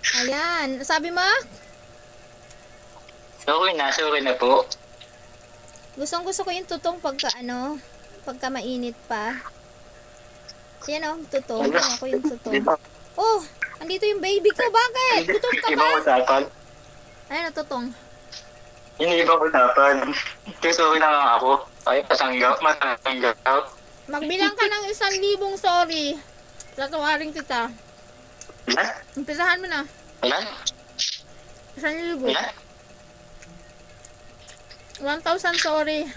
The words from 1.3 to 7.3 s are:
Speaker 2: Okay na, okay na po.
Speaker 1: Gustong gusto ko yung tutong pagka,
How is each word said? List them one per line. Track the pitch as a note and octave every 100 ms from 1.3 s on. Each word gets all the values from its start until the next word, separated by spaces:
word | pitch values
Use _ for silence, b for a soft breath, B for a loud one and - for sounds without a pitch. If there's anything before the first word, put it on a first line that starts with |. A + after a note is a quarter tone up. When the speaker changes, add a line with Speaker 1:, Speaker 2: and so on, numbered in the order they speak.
| B4 - - - - - - - - - - - - - - - - - - - -
Speaker 2:
Okay | - D#3 F#3+
na, | E3 C#3
okay | C3 D#3 D3
na | C3+ B2+
po. | B2 C3 - - - - - - - - - - - - - -
Speaker 1:
Gustong | D4 E4+
gusto | F4+ F#4
ko | F#4
yung | F4 F#4
tutong | E4+ E4+ F4
pagka, | D#4 C4+ -